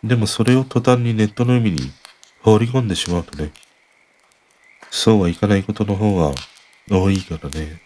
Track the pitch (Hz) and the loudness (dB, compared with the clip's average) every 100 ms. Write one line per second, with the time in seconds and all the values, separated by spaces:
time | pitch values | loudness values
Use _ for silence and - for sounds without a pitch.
0 | 113 120 107 - 113 127 131 123 120 123 | 0 0 0 0 2 2 2 -2 2 2
1 | 117 110 104 - 120 123 110 80 65 - | 2 0 0 0 0 2 0 -2 -6 -12
2 | - _ _ _ - 107 117 131 120 87 | -20 _ _ _ 4 4 2 -2 -2 -4
3 | - 87 78 - 78 - _ _ _ _ | -2 -4 -6 -10 -10 -10 _ _ _ _
4 | _ _ _ _ _ _ _ _ - - | _ _ _ _ _ _ _ _ -12 -2
5 | - 107 90 85 101 101 95 107 104 98 | 2 4 2 0 0 0 -2 -6 -4 -2
6 | 107 95 78 69 - - _ _ - 98 | 0 0 0 -2 -12 -20 _ _ -2 0
7 | 95 95 92 82 - 80 78 82 | 2 0 -4 -10 -10 -10 -10 -12